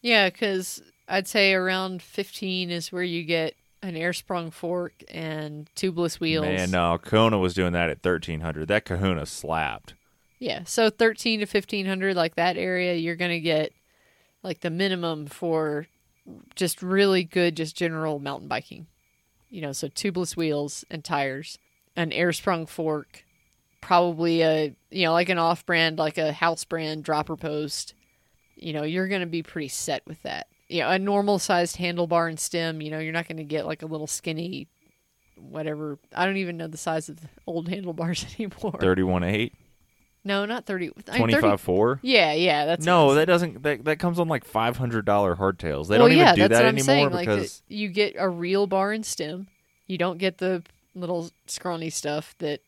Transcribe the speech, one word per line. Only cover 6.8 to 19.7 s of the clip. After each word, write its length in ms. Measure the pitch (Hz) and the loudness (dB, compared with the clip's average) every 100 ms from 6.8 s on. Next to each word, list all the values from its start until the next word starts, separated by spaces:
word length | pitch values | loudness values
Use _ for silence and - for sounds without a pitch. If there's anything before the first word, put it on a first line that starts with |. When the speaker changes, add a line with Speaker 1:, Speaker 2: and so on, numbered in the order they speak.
| 85 85 | 2 0
Speaker 2:
Kahuna 400 | - 110 113 107 | 2 4 4 4
was 160 | 92 | 2
doing 180 | 90 90 | 2 0
that 180 | 87 85 | 2 0
at 120 | 76 | 0
thirteen 380 | 92 85 82 80 | 0 0 -2 -6
hundred. 280 | 82 76 80 | -4 -6 0
That 160 | 104 | -2
Kahuna 420 | - 90 95 87 71 | 0 0 0 0 -4
slapped. 680 | - 73 80 73 50 - - _ _ _ _ | -10 -4 -2 -2 -6 -14 -20 _ _ _ _
Speaker 1:
Yeah, 260 | 254 - | -8 -8
so 260 | 175 - 220 | -6 2 2
thirteen 500 | 214 226 220 233 220 | 4 2 2 -2 -2
to 60 | 208 | 0
fifteen 400 | 208 190 208 190 | -2 -2 -4 -2
hundred, 300 | 190 190 185 | -2 0 2
like, 180 | 165 | 0
that 240 | 165 175 175 | 2 0 0
area, 360 | 180 180 180 | -2 0 0
you're 220 | 175 165 170 | 0 -2 -2
gonna 240 | 180 170 | -2 0
get, 320 | 160 156 156 _ _ _ _ _ _ _ | 2 2 0 _ _ _ _ _ _ _
like, 180 | 185 165 | -10 -6
the 80 | 175 | -6
minimum 580 | 165 196 185 170 156 143 | -2 -2 0 -2 -4 -8
for 600 | - 170 160 156 147 156 _ _ _ - - - | -6 -2 0 0 -4 -8 _ _ _ -20 -20 -20
just 280 | - 180 - | -4 -2 -2
really 420 | 180 190 202 190 | 0 4 6 4
good, 320 | 170 185 175 160 | 2 2 0 0
just 200 | 156 - | -8 -2
general 420 | 170 160 156 147 | -4 -2 -4 -4
mountain 300 | 139 139 143 | -6 -8 -6
biking. 380 | - - - 160 _ _ _ _ _ _ | -8 -8 -20 -20 _ _ _ _ _ _
You 120 | 214 | -10
know, 100 | 151 | -10